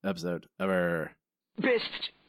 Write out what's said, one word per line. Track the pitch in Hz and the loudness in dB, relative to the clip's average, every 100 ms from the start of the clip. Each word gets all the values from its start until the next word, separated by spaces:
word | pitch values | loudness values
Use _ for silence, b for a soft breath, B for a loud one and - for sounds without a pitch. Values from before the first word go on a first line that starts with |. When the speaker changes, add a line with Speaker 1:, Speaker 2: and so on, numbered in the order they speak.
Speaker 1:
Episode | 98 87 87 85 - - | -4 -2 -2 -4 -6 -4
Ever. | 95 92 87 82 78 - _ _ _ - | 2 2 2 0 -4 -10 _ _ _ -2
Speaker 2:
Best | 262 233 - - - - | 2 2 0 -8 -10 -12